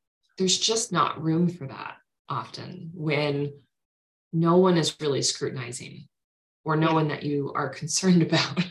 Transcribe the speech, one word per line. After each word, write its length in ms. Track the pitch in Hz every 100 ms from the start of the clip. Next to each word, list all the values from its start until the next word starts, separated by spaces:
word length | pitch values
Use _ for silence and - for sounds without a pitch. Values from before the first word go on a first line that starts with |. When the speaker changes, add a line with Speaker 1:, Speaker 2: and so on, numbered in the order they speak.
| _ _ _ -
Speaker 1:
there's 200 | 185 -
just 340 | - 226 -
not 300 | 170 - -
room 260 | 160 160 175
for 180 | 165 131
that 300 | 104 104 - _ _ -
often 640 | 131 - - - 185 165
when 600 | 165 156 143 147 143 143 - _ _ _ _ _ _ _
no 260 | 165 165 175
one 200 | 185 170
is 180 | 151 -
really 200 | 151 131
scrutinizing, 840 | - - 139 135 120 - - - - _ _ _ _ _
or 120 | 156 156
no 120 | 160
Speaker 2:
Yeah. 40 |
Speaker 1:
one 140 | 156 151
that 140 | 139
you 280 | 147 143 139
are 160 | - 139
concerned 520 | - 156 - 190 175
about, 420 | - 151 - - -